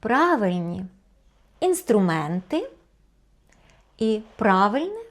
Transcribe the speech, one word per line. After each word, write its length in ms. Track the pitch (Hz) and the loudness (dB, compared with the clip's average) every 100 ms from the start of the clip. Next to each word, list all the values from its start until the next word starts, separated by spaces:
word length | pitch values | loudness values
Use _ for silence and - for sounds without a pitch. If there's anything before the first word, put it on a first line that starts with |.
правильні 840 | 220 254 339 311 196 180 170 175 185 _ _ _ _ _ _ _ | 0 2 4 2 0 -2 -4 -8 -12 _ _ _ _ _ _ _
інструменти 1080 | 359 349 - 220 185 160 151 180 - 311 508 - _ _ _ _ _ _ _ _ _ _ _ _ | -2 -2 2 2 2 0 -4 -6 -6 -6 -6 -14 _ _ _ _ _ _ _ _ _ _ _ _
і 240 | 220 214 214 - | -2 -2 -6 -2
правильне 640 | 220 185 202 247 349 427 453 | 2 4 4 0 -4 -8 -14